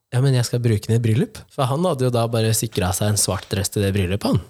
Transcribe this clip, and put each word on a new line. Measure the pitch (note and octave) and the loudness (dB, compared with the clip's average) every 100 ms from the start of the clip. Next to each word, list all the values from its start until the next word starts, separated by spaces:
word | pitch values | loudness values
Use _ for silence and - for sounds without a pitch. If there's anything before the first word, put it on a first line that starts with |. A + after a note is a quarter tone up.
| - | -6
«Ja, | B2+ | 0
men | C#3 | 2
jeg | B2+ A#2+ | 2 0
skal | A#2+ | 0
bruke | A#2 G#2 - | 0 0 2
den | A#2 | 0
i | |
bryllup.» | A2 A2 - - - | 2 0 0 -6 -14
For | - B2+ | -4 -2
han | C#3+ | 0
hadde | F#3 C3+ B2+ | 0 0 0
jo | |
da | A#2+ C#3+ | 0 0
bare | A#2 A2 A2 | 0 0 0
sikret | A#2 - F2+ - | -2 -2 -2 0
seg | G#2 | 0
en | G2+ | 0
svart | - F#2 - | 0 -2 -4
dress | G2 G2 | -4 -2
til | G#2+ | 0
det | G2 G2 | 0 0
bryllupet, | F2+ G2 B3+ | 0 -2 0
han. | A#3+ | 0